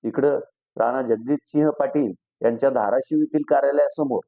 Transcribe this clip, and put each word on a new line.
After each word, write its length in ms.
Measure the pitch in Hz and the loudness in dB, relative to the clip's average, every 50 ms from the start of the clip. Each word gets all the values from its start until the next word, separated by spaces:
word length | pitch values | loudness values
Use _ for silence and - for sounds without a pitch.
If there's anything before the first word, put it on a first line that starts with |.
| - | -8
इकडं 320 | 117 - - 135 147 139 - - _ _ _ _ _ _ | -4 -4 0 0 0 0 0 -4 _ _ _ _ _ _
राणा 240 | - 113 120 123 131 | -2 -2 0 0 -2
जगजितसिंह 680 | 131 117 113 113 113 123 147 143 _ - - 151 151 151 | 0 0 -2 -2 0 -4 -4 -4 _ -4 0 2 2 2
पाटील 420 | 143 - 143 135 - 147 143 107 - _ _ _ _ _ | 2 0 -2 -2 0 -2 -2 -2 -4 _ _ _ _ _
यांच्या 280 | - 117 117 113 135 139 | 0 0 0 2 0 0
धाराशिव 500 | 131 123 107 101 110 131 135 - 156 151 | 2 2 0 2 0 -2 -2 -2 -2 -2
येथील 220 | 151 151 151 156 143 | -2 0 -2 -4 0
कार्यालयासमोर 760 | - 151 139 135 139 143 147 147 143 - - 151 135 120 92 - | 2 2 2 2 2 2 2 0 0 0 -4 -4 -2 -2 -4 -6